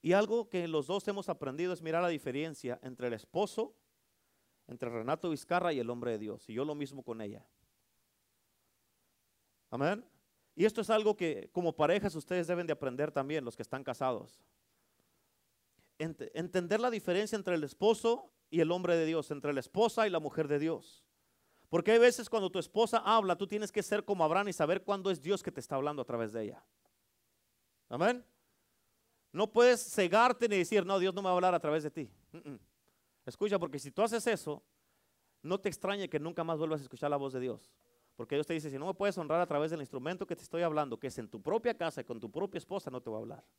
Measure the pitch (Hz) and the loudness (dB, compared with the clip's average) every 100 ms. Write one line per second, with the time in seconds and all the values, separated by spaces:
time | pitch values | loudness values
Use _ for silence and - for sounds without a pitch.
0 | 156 190 214 233 226 185 170 156 135 190 | 4 4 4 0 -2 -4 -2 -2 0 -2
1 | 202 196 190 170 139 139 180 180 165 160 | -2 -6 -4 -6 -6 -4 -4 -4 -2 0
2 | 175 156 - 131 160 147 127 120 127 127 | 0 -2 -4 -4 -4 -6 -8 -8 -10 -6
3 | 123 113 - 165 208 - 226 _ _ _ | -4 -4 -4 -2 -2 -2 -6 _ _ _
4 | _ _ _ _ _ _ - 123 120 117 | _ _ _ _ _ _ -18 -8 -6 -4
5 | 113 165 180 151 - 175 175 147 117 120 | -2 -2 -2 -4 0 0 0 -2 -2 -4
6 | 120 110 107 - - 113 147 147 139 135 | -4 -4 -6 -10 -10 -6 -4 -4 -8 -10
7 | 123 113 107 110 - _ _ _ _ _ | -12 -8 -8 -12 -18 _ _ _ _ _
8 | _ _ _ _ _ _ _ _ _ _ | _ _ _ _ _ _ _ _ _ _
9 | _ _ _ _ _ _ _ 120 143 208 | _ _ _ _ _ _ _ -2 0 -2
10 | - _ _ _ _ - 208 214 208 220 | -8 _ _ _ _ 2 2 2 0 2
11 | 214 208 170 120 - - 175 - 151 190 | 2 0 -2 -4 -6 -2 -2 2 2 4
12 | 202 156 - 180 165 175 170 151 135 127 | 0 -6 -4 -2 0 -2 -2 -2 -4 -2
13 | 151 147 135 156 123 - 113 135 135 120 | -2 -2 -2 -4 -4 -10 -8 -8 -8 -2
14 | 131 117 120 - _ _ _ _ _ _ | -2 -2 -8 -20 _ _ _ _ _ _
15 | _ _ _ _ _ _ _ _ _ _ | _ _ _ _ _ _ _ _ _ _
16 | 160 160 - 131 175 185 175 214 247 226 | -8 -6 -10 -8 -2 -2 0 0 0 -2
17 | - 180 208 214 185 175 147 - 202 220 | 0 0 0 -4 -2 -2 -2 2 4 4
18 | 233 233 - _ _ 165 160 180 180 170 | 2 0 -4 _ _ 2 4 2 2 2
19 | 160 160 143 147 143 139 - 185 226 214 | 4 0 -4 -4 -2 -2 -2 2 2 4
20 | 214 170 151 - 151 147 156 160 - - | 2 2 -2 -4 0 0 0 -2 -8 -20
21 | _ _ _ _ _ _ _ 170 170 233 | _ _ _ _ _ _ _ 0 6 8
22 | 240 240 226 226 190 185 - 208 226 226 | 8 6 -2 0 0 -2 -4 2 2 2
23 | 208 226 190 175 196 208 208 - 202 202 | 4 4 4 0 0 -4 -2 -4 0 -2
24 | - 196 156 170 202 170 151 190 - 196 | 0 2 4 2 0 0 2 2 0 -2
25 | 185 175 139 196 - 151 - 135 143 147 | 0 -2 0 -2 -2 -10 -4 -2 -2 -4
26 | 120 117 113 113 107 - _ _ _ _ | -4 -2 -2 -4 -6 -8 _ _ _ _
27 | _ _ _ _ _ _ _ _ _ 120 | _ _ _ _ _ _ _ _ _ 0
28 | 190 247 - _ _ _ _ _ _ _ | 0 0 -8 _ _ _ _ _ _ _
29 | _ _ _ 156 214 220 247 240 - - | _ _ _ -4 0 6 8 6 2 2
30 | 180 196 247 240 233 202 170 208 185 196 | 4 6 6 4 2 2 4 2 4 2
31 | 185 185 196 180 185 175 156 156 151 165 | 2 0 2 4 4 4 2 0 -2 -8
32 | 123 _ _ 165 151 123 _ _ _ _ | -10 _ _ -18 -14 -16 _ _ _ _
33 | _ _ - - 214 196 170 135 139 - | _ _ -16 -4 0 0 -2 -6 -8 0
34 | 220 226 240 208 - 147 _ _ _ _ | 0 2 0 -2 -2 -10 _ _ _ _
35 | _ _ _ _ 151 190 196 160 190 202 | _ _ _ _ -4 -2 -2 -4 -4 -4
36 | 190 151 156 165 165 160 160 156 135 123 | -2 -4 -4 -4 -2 -2 -2 -4 -6 -6
37 | 147 143 139 131 127 110 - _ _ _ | -2 0 -2 -4 -4 -6 -12 _ _ _
38 | _ _ 117 139 151 165 151 135 165 185 | _ _ -4 -2 0 -4 -4 -6 -6 -2
39 | 202 190 151 165 175 147 156 165 135 135 | -2 -2 0 2 2 2 0 -2 -6 -6
40 | 131 180 190 170 - 165 170 151 143 113 | -6 -6 -6 -8 -6 -2 0 0 -2 -4
41 | 135 - 110 113 117 214 233 240 165 147 | -8 -8 -10 -8 -2 0 0 -2 -4 -6
42 | 117 117 110 147 196 185 - 190 - 127 | -10 -8 -8 -4 -4 -6 -8 -8 -6 -10
43 | 123 107 110 107 _ | -8 -8 -8 -14 _